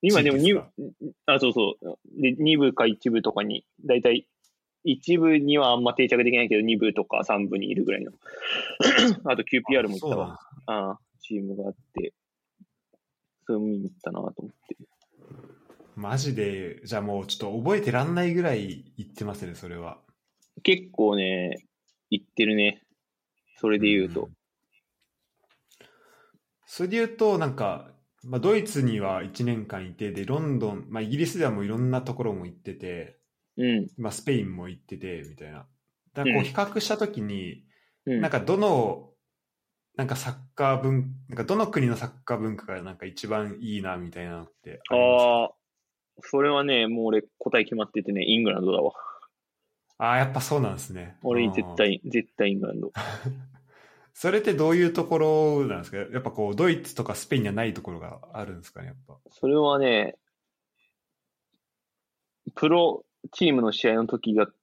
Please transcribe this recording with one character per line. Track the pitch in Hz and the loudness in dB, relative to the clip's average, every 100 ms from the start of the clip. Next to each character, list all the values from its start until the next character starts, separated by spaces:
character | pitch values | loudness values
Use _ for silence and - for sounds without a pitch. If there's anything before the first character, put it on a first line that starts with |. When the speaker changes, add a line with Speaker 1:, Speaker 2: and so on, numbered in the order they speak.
Speaker 1:
今 | 180 202 | 6 6
で | 147 | 6
も | 135 | 6
Speaker 2:
地 | 165 | 6
域 | |
で | 202 | 4
す | - - - - - - - | 0 -12 -14 -10 -14 -8 2
か？ | |
Speaker 1:
あ、 | 139 | 4
そ | 127 | 4
う | |
そ | 120 101 - | 2 0 0
う。 | 87 - - - | -12 -14 -16 0
で、 | 131 | 0
二 | 127 151 156 | 2 4 6
部 | 139 | 4
か | - 117 | 4 2
一 | 104 127 | 2 0
部 | 113 | 0
と | 110 | 0
か | 104 | -2
に、 | 104 107 _ _ 143 | -2 -6 _ _ 0
だ | 127 | 4
い | |
た | 123 | 4
い | 123 - _ _ _ _ _ | 2 -2 _ _ _ _ _
一 | 170 131 - 170 | -2 -2 2 4
部 | 165 156 | 6 4
に | 143 147 | 4 4
は | 131 | 4
あ | 120 | 4
ん | |
ま | 120 | 2
定 | 117 120 | 2 2
着 | 123 | 4
で | 120 | 4
き | 123 | 4
な | |
い | 117 | 4
け | 107 | 2
ど、 | |
二 | 110 110 | 4 2
部 | 110 | 2
と | 101 101 | 0 -2
か | - | -4
三 | - 104 101 | -2 -2 0
部 | 101 | -2
に | 98 | -2
い | 101 | -2
る | - | -2
ぐ | |
ら | 101 | -4
い | |
の。 | 98 - - - - - - - | -6 -14 -20 -12 -6 -6 -6 0
<clears throat> | - 262 240 208 | 4 6 4 2
あ | 147 127 | 0 -2
と、 | 110 | 0
キ | - | -2
ュ | |
ー | - | 2
ピ | 135 | 2
ー | |
ア | |
ー | |
ル | 110 | 2
も | 98 | -2
行 | 156 | -4
っ | |
た | 87 | -4
わ。 | 82 | -4
Speaker 2:
あ、 | 85 | -10
そ | |
う | |
な | |
ん | |
で | |
す | - - | -20 -18
ね。 | - | -6
Speaker 1:
あ | 107 98 | -4 -4
あ、 | 98 _ _ | -8 _ _
チ | - 107 | -10 -8
ー | |
ム | 98 98 | -6 -8
が | 98 | -8
あ | |
っ | 95 _ | -10 _
て。 | - - _ _ _ _ _ - _ _ _ _ _ _ _ _ | -10 -10 _ _ _ _ _ -20 _ _ _ _ _ _ _ _
そ | |
れ | 110 | -2
も | 107 | -2
見 | 101 | -4
に | |
行 | 98 | -6
っ | - | -10
た | - | -10
な | 90 | -8
と | 95 - | -10 -10
思 | - | -18
っ | _ _ | _ _
て。 | - - _ _ _ - - - - _ - - - | -16 -16 _ _ _ -20 -20 -20 -20 _ -20 -20 -14
Speaker 2:
マ | 104 131 | -4 -4
ジ | 139 113 | -2 -2
で、 | 101 98 90 - 98 | -2 -4 -8 -12 -6
じ | 110 | -6
ゃ | |
あ | |
も | 104 101 | -4 -6
う | 95 | -6
ち | - | -6
ょ | 107 | -6
っ | |
と | 110 | -4
覚 | 127 208 | 0 0
え | |
て | 208 | 0
ら | 123 | 0
ん | 147 175 | 0 0
な | |
い | 175 | 0
ぐ | 170 | 0
ら | 175 | 0
い | 120 98 80 - - | -2 -4 -10 -14 -16
行 | 101 | -14
っ | |
て | - 104 | -8 -8
ま | 101 | -8
す | 90 | -12
ね、 | 85 | -12
そ | 90 | -14
れ | 85 | -12
は。 | 85 82 _ _ _ _ _ - | -12 -16 _ _ _ _ _ -2
Speaker 1:
結 | - 185 185 | 2 2 0
構 | - 107 101 | 2 2 4
ね、 | 95 92 90 - _ _ _ _ _ | 0 0 -2 -6 _ _ _ _ _
行 | 104 | -6
っ | _ | _
て | - 110 | -2 0
る | 107 | 2
ね。 | 104 104 _ _ _ _ _ _ _ _ | 2 0 _ _ _ _ _ _ _ _
そ | 110 | 0
れ | 107 | 2
で | 104 | 4
言 | 104 92 | 2 0
う | |
と。 | 85 - | -4 -8
Speaker 2:
う | |
ん。 | - _ _ _ _ _ _ _ _ _ _ _ _ _ _ - _ _ _ _ _ _ _ _ | -14 _ _ _ _ _ _ _ _ _ _ _ _ _ _ -20 _ _ _ _ _ _ _ _
そ | - | -6
れ | 180 | -2
で | 226 | 0
言 | 226 | -2
う | |
と、 | 226 220 190 | 2 2 4
な | 156 | 0
ん | 127 | -2
か、 | 104 80 - _ _ _ | -4 -4 -10 _ _ _
ま | 123 127 | -6 -2
あ、 | |
ド | 175 214 | 2 2
イ | |
ツ | - 143 | 2 0
に | 127 107 | 0 0
は | 98 92 | -2 -4
一 | 95 - | -6 -6
年 | 120 117 104 | -4 -2 -6
間 | 98 92 | -10 -12
い | |
て、 | 87 104 | -8 -8
で、 | 98 98 | -6 -4
ロ | 139 | -4
ン | 156 131 | -2 -2
ド | 107 | -2
ン、 | 101 - | -6 -10
ま | 110 | -8
あ、 | |
イ | 110 | -4
ギ | 135 | -2
リ | 165 | -2
ス | 175 | 0
で | 151 | -2
は | |
も | 104 | 0
う | 101 | -4
い | |
ろ | 113 | -2
ん | 127 | -2
な | 127 | -2
と | 127 | -4
こ | - | -6
ろ | 113 | -4
も | 98 90 | -4 -10
行 | 87 | -14
っ | |
て | - | -16
て、 | 92 92 87 78 _ _ _ _ - | -12 -12 -10 -12 _ _ _ _ -4
Speaker 1:
う | 123 | 0
ん。 | 117 98 - | 0 -2 -6
Speaker 2:
ま | 110 | -8
あ、 | |
ス | 104 | -8
ペ | - 131 | -2 -2
イ | |
ン | 98 90 | -2 -8
も | 90 | -12
行 | 90 | -16
っ | |
て | _ 92 | _ -14
て、 | 95 85 76 | -12 -12 -14
み | 76 | -18
た | 76 | -18
い | |
な。 | 76 67 _ _ _ _ | -18 -20 _ _ _ _
だ | - | -4
か | 143 | 0
ら | 220 | 0
こ | |
う | |
比 | - | 0
較 | - 202 214 | -2 -2 -2
し | 208 | -2
た | 214 | -2
時 | 208 208 | -2 -4
に、 | 208 202 180 - _ _ _ _ - | -6 -6 -8 -12 _ _ _ _ -4
Speaker 1:
う | |
ん。 | |
う | 123 | -2
ん。 | |
Speaker 2:
な | 107 | 0
ん | |
か | 123 | -2
ど | 98 190 | 0 0
の、 | 208 151 110 85 - _ _ _ _ _ _ _ _ - | 2 2 2 -2 -10 _ _ _ _ _ _ _ _ -8
な | 131 | -6
ん | |
か | 131 | -4
サ | - | -8
ッ | 123 - - | -12 -14 -2
カ | 139 131 | 2 2
ー | |
文-、 | 131 135 127 - - | 2 0 0 -8 -12
な | 127 | -8
ん | |
か | |
ど | 110 208 | -2 0
の | 220 | 0
国 | - 127 | 0 0
の | 117 | 0
サ | - | -6
ッ | - | -10
カ | - 117 | -6 -4
ー | |
文 | 110 104 | -4 -6
化 | - | -10
が | 95 | -12
な | 90 | -12
ん | 95 | -14
か | 95 | -14
一 | 90 107 | -12 -6
番 | 107 104 101 | -4 -4 -8
い | 117 104 | -8 -6
い | |
な、 | 95 90 | -6 -8
み | 87 | -8
た | 87 | -10
い | 87 | -12
な | 85 | -12
の | |
っ | 82 _ | -16 _
て | - 87 - | -20 -18 0
あ | 123 | 4
り | |
ま | 123 123 | 6 8
す | |
か？ | 123 117 | 6 6
Speaker 1:
あ | 113 | 2
ー、 | - _ _ _ _ _ _ | -4 _ _ _ _ _ _
そ | - 143 | -2 2
れ | 143 | 4
は | 143 | 2
ね、 | 143 127 113 | 2 2 2
も | 117 | 0
う | 113 | 2
俺 | 110 - _ | 2 0 _
答 | - 117 | 0 0
え | 107 | 0
決 | 117 | -2
ま | |
っ | 107 | -4
て | 110 | -4
て | 98 | -4
ね、 | 101 90 | -2 2
イ | 113 | 2
ン | |
グ | 113 | 2
ラ | 98 | 2
ン | 92 | 0
ド | |
だ | 92 | 2
わ。 | 127 - - - - _ _ _ _ _ _ _ | 0 -2 -16 -18 -20 _ _ _ _ _ _ _
Speaker 2:
あ | 113 | 2
ー、 | 123 | 2
や | 135 | 2
っ | |
ぱ | 135 | -2
そ | 131 147 | -2 0
う | |
な | 117 | 0
ん | 95 | -4
で | |
す | - | -10
ね。 | 92 87 - | -14 -14 -10
Speaker 1:
俺 | 135 120 117 | -2 0 0
絶 | 95 92 87 | -2 -6 0
対、 | 104 95 | 2 2
Speaker 2:
う | - | -2
ん。 | |
Speaker 1:
絶 | 120 113 - | -2 -2 -2
対 | 101 | 0
イ | 98 | 0
ン | |
グ | 104 | -4
ラ | |
ン | 104 | -6
ド。 | - - | -8 -8
Speaker 2:
<laughs> | - - 131 131 - - _ _ _ _ _ | -10 -8 -10 -10 -16 -20 _ _ _ _ _
そ | - 170 | -6 0
れ | 202 | 2
っ | |
て | 208 | 2
ど | 160 156 | 2 4
う | 170 | 6
い | 175 | 4
う | |
と | 170 170 | 2 0
こ | 160 | 2
ろ | 156 156 156 147 135 | 4 4 4 2 0
な | 95 | -2
ん | |
で | 87 | -8
す | |
か？ | 98 | -8
や | 98 127 | -6 -6
っ | |
ぱ | 131 | -6
こ | - 107 | -4 -2
う、 | 101 | 2
ド | 175 | 2
イ | 165 | 2
ツ | - - | -4 -8
と | |
か | - 104 | -8 -8
ス | - | -2
ペ | 139 | -2
イ | |
ン | |
に | 107 | 0
は | |
な | 101 113 | -2 -4
い | |
と | 98 | -4
こ | - | -10
ろ | 85 | -12
が | 82 - - | -14 -16 -16
あ | - 98 | -14 -12
る | 90 | -14
ん | |
で | |
す | 85 | -18
か | - | -18
ね、 | 131 | -18
や | |
っ | 131 _ | -18 _
ぱ。 | - _ | -20 _
Speaker 1:
そ | _ 135 | _ 2
れ | 147 | 4
は | 147 143 | 4 4
ね、 | 135 113 101 - _ _ _ _ _ _ _ _ _ _ _ _ _ _ _ _ _ _ _ _ _ _ - - | 4 4 2 -6 _ _ _ _ _ _ _ _ _ _ _ _ _ _ _ _ _ _ _ _ _ _ -16 0
プ | 151 | 4
ロ | 170 170 - - _ - | 6 4 2 -8 _ -20
チ | - 170 | 0 2
ー | |
ム | 135 | 4
の | 113 | 2
試 | 104 123 | 2 2
合 | 113 | 2
の | 113 | 0
時 | 117 - | -2 0
が | 107 104 _ | 2 2 _